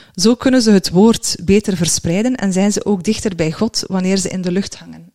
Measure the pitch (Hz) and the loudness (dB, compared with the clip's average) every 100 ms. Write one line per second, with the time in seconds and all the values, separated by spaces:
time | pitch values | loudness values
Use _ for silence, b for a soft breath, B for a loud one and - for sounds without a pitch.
0 | B - 214 247 269 254 220 196 - 170 | B 0 2 2 2 2 4 4 4 4
1 | 226 220 - - 165 202 208 190 165 - | 4 4 -2 -4 0 2 2 -2 -2 -2
2 | 170 180 240 254 196 185 202 202 - 196 | -2 -2 -2 -2 -2 0 0 0 -2 -2
3 | 190 220 - 170 160 156 220 - - 190 | 0 -2 -4 -2 -4 -2 -4 -4 -4 -2
4 | 185 196 180 185 180 180 - - 170 160 | 0 0 -2 -6 -2 -2 -4 -10 -18 -20
5 | 170 | -20